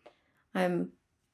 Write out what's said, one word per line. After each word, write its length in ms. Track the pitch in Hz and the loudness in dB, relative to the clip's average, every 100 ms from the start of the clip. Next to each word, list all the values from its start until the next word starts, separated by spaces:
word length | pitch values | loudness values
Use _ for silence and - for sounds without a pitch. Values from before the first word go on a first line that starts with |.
| - _ _ _ _ | -20 _ _ _ _
I'm 380 | 190 180 175 190 - _ _ _ | 0 0 0 -4 -10 _ _ _